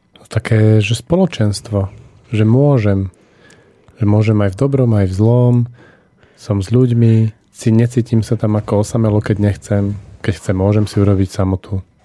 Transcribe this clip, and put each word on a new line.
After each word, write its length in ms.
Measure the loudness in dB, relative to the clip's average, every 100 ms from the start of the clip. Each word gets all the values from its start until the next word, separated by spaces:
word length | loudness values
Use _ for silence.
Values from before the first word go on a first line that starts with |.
| _ _ -8
Také, 560 | -8 -2 2 4 4
že 160 | 2 -4
spoločenstvo, 880 | -2 0 0 0 -4 -4 -4 -4 -4 -8 -20 _ -6
že 80 | 0
môžem, 720 | 2 4 2 2 0 -2 -4 _ _ _ _ -20 _ _ _
že 100 | -4 0
môžem 320 | 2 2 0
aj 80 | 0
v 40 | -2
dobrom, 320 | -2 0 2 2
aj 80 | 0
v 40 |
zlom, 400 | 0 2 4 2 2 -2 -8 -20 _ _ _ _
som 240 | _ -6 -4
s 160 | 0
ľuďmi, 560 | 0 2 2 2 2 0 -4 _
si 160 | -6 0
necítim 560 | 2 2 -2 -2 -2 -2
sa 80 |
tam 240 | -4 -2 -2
ako 240 | 0 -2
osamelo, 400 | 0 -2 0 0
keď 140 | -2 -2
nechcem, 560 | 0 -2 -4 -2 -2 -6 -14 -10
keď 140 | -8 -6
chcem, 140 | -4 -2
môžem 260 | 0 0 0
si 80 | 0
urobiť 320 | 0 0 -2
samotu. 560 | -2 -2 -2 -6 -10 -10 _